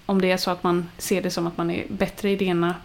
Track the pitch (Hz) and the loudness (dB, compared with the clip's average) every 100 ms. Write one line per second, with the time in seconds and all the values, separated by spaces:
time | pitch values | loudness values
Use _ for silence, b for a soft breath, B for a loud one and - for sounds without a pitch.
0 | - 196 185 185 185 180 180 175 170 - | 0 2 4 2 0 0 2 2 0 -6
1 | - 185 180 175 170 170 170 175 - 196 | -2 0 0 -2 -4 -2 -2 -2 -4 -2
2 | 196 - 202 196 190 170 170 170 | -2 -2 -2 0 2 2 0 -2